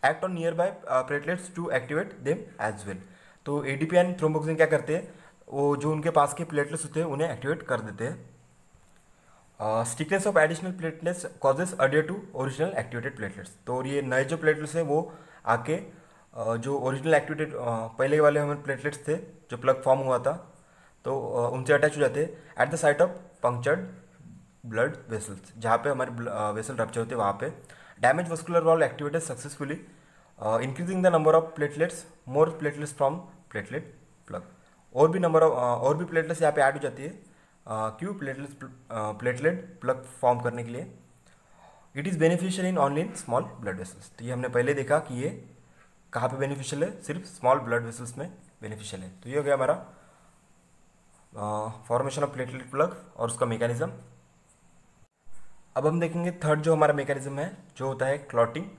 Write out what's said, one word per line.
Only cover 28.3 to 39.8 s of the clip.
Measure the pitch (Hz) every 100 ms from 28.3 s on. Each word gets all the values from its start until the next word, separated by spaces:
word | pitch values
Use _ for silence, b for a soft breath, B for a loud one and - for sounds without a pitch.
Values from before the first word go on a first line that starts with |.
| 165 - 170
wall | 160 165 143
activated | - 147 160 160
successfully, | 123 147 - 139 165 - b b b b -
uh, | 107 113
increasing | 127 131 175 185 185
the | 165
number | 156
of | 160
platelets, | 160 - 147 147 175 - - - - 135
more | 160 160
platelets | 151 143 147 -
from | 139 165 180 - _ 107
platelet | 98 135 160 - _ _ -
plug। | 92 - - b b _ 123
और | 156
भी | 180
number | 175 160
of, | 160
अ, | 123
और | 123 117 123 151
भी | 170
प्लेटलेट्स | 165 160 160
यहाँ | 160
पे | 147
ऐड | 135
हो | 143
जाती | 139 123
है। | 139 202 b b b b
अ, | - 110 110
क्यों, | 107 180
प्लेटलेट्स | 196 139 135 143
प्ल-, | - 131 - _
अ, | 113 107
प्लेटलेट | 104 120 123 151 180 - -